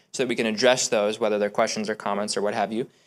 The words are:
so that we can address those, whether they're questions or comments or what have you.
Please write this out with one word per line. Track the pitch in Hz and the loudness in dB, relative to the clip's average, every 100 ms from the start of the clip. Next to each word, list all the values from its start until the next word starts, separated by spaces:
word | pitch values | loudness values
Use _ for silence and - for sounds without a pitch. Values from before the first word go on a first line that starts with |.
| _ | _
so | - | -4
that | 127 | -2
we | 123 | 0
can | 113 | -2
address | 107 123 127 - | 4 4 4 2
those, | 110 104 110 | 0 0 0
whether | 110 104 | 0 2
they're | 104 | 0
questions | 110 110 110 107 | 0 0 0 -4
or | 104 | -4
comments | 101 101 107 - | -4 -4 -2 -2
or | |
what | 101 | -2
have | 113 101 | 0 -2
you. | 110 - _ | -2 -6 _